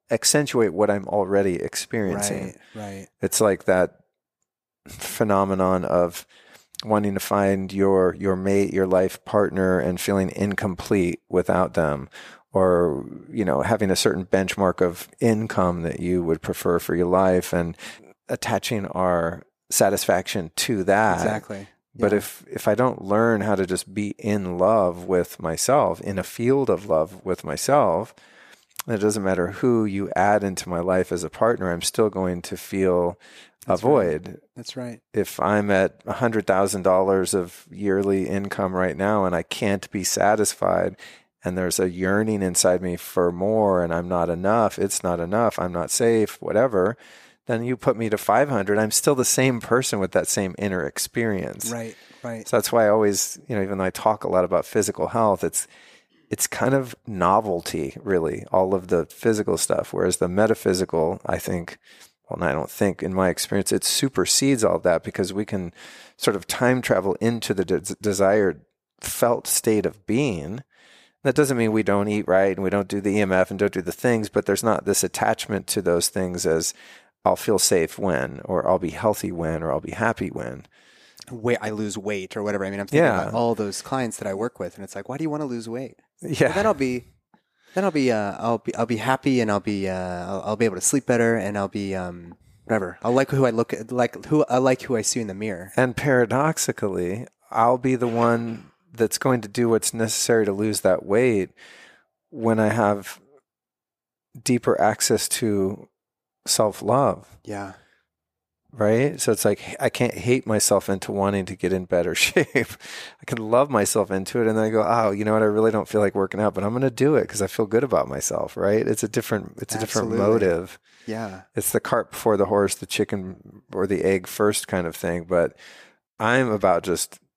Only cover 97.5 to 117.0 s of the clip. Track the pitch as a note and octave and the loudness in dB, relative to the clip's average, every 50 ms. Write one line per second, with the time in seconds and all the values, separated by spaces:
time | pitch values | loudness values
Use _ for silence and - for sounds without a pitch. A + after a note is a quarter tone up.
97.5 | A#2+ A2+ A2+ A#2+ B2+ B2+ B2 C3 B2+ A#2+ B2 A#2+ A2+ A#2 A#2 A#2 A#2 A#2 A#2 A#2 | 0 2 4 4 4 2 0 0 0 0 0 0 0 2 2 2 2 0 -2 -6
98.5 | A#2 - - - _ _ _ _ - A#2 A2+ G#2+ - - - C3+ B2+ A#2+ G#2+ G2+ | -10 -12 -14 -20 _ _ _ _ -2 0 0 0 0 0 0 0 0 0 -2 -4
99.5 | G2 B2 A#2+ A2+ A2+ G#2+ - - - A2+ A2+ A2 - - - - A#2+ A2+ G#2+ G2+ | -2 0 0 2 2 2 0 -2 -4 -2 -4 -2 -2 -2 0 2 4 4 4 2
100.5 | G2 G2+ G#2+ A2 G#2 - - F#2+ F2+ - - F2+ G2+ A2+ B2+ B2+ A2+ G2 F#2 - | 0 0 -2 -2 -2 0 2 2 2 2 0 0 2 2 4 4 2 2 0 -4
101.5 | _ _ - - - - - - - _ _ _ _ _ _ _ - C3+ A2+ A2+ | _ _ -20 -20 -20 -20 -20 -20 -20 _ _ _ _ _ _ _ -10 -4 0 0
102.5 | A2 A2 A2 G#2+ G#2+ A#2 G#2+ G2+ G#2 G2+ F#2 - - - _ _ _ _ _ _ | 2 2 2 2 2 2 2 2 2 0 -4 -12 -16 -18 _ _ _ _ _ _
103.5 | _ _ _ _ _ _ _ _ _ _ _ _ _ _ _ _ - C3 - - | _ _ _ _ _ _ _ _ _ _ _ _ _ _ _ _ -18 -8 -2 -2
104.5 | B2 A#2 - C3 A2 - F2 G#2+ G#2 - - - A#2+ G#2 - - - - B2 A2 | 0 0 2 0 2 2 2 2 2 2 0 0 0 0 0 -2 -4 -2 -2 0
105.5 | G#2 G2 F#2+ F#2+ G#2 - - - _ _ _ _ _ _ _ _ _ _ - - | 0 0 0 -2 -4 -6 -12 -20 _ _ _ _ _ _ _ _ _ _ -6 -2
106.5 | - - A2 G#2 F#2+ - - G#2 A#2+ C3+ C#3+ A2 - G2+ - - - - - A2 | 0 2 2 0 0 -2 -2 2 2 4 4 2 0 -2 -8 -20 -20 -20 -16 -12
107.5 | G#2 G2+ G2+ F#2+ - - _ _ _ _ _ _ _ _ _ _ _ _ _ _ | -12 -12 -12 -14 -16 -20 _ _ _ _ _ _ _ _ _ _ _ _ _ _
108.5 | _ _ _ _ - A2+ G#2+ G#2 A2+ A#2 C3+ C#3+ - - - - G#2+ - - G#2+ | _ _ _ _ -4 0 2 2 4 4 2 0 -2 -2 0 0 0 2 2 0
109.5 | G2+ - - - - - C#3 A#2+ - - B2 A2+ - - F2 A#2+ B2+ C3 - A#2 | 0 0 -4 -12 -6 -2 -2 -2 0 0 0 0 -2 -2 0 2 2 2 2 0
110.5 | G#2+ G2+ - - G#2 F#2+ - - G2 F#2+ - - G2+ G2+ G2 G2+ G2+ G2 F#2 - | 0 2 2 4 2 2 2 0 -4 -4 -4 -4 -2 0 0 2 0 0 -2 -4
111.5 | G2 - - F2+ F#2+ F#2 F2+ - F#2 F2 F2 F2 E2+ - - - - F3+ C#3+ - | -6 -4 -2 0 0 -2 -2 0 0 0 0 0 0 0 0 2 2 2 2 2
112.5 | - C3+ - - - - - - - - - - - _ - - - A2+ A2 G#2+ | 0 -2 -2 -2 -6 -18 -18 -16 -16 -16 -16 -16 -18 _ -10 -8 -6 -6 -2 2
113.5 | A#2 B2 C#3+ D3 C3 G#2+ G2+ - - A2 G2 F2+ F#2+ F#2+ F#2+ - - A#2+ A2+ A2 | 4 4 4 4 4 2 2 2 2 0 0 0 0 -4 -4 -2 -2 0 2 2
114.5 | A2 A2 A2 A2 A2 A2 G#2+ F2 A#2 A#2+ A2+ G#2 G2+ G2+ G#2 G#2+ A2 A2 A2 G#2+ | 2 2 2 2 2 2 4 4 4 4 2 2 2 0 0 2 4 4 4 4
115.5 | G#2 A2 A2 A2+ G#2+ G#2+ - - - G#2+ G#2 G2 - G2+ F#2+ F#2 - F#2+ G#2+ G#2 | 4 4 4 4 2 0 -2 0 0 2 2 2 2 0 -2 -2 0 0 0 0
116.5 | F2+ F#2 G2 G#2 A#2 B2+ C3+ C3 A#2+ A2 | 0 0 -2 -2 0 0 -2 -2 0 2